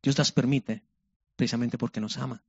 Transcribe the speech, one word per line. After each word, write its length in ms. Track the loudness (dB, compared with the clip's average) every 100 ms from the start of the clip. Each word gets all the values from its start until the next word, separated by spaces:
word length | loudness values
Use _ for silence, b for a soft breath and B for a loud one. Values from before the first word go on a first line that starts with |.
Dios 160 | 2 2
las 140 | 4
permite 500 | 2 2 2 0 -8 _ _ _ _ _ -2
precisamente 420 | -2 0 -2 -2
porque 240 | -4 -4
nos 160 | -6 -6
ama. 240 | -6 -8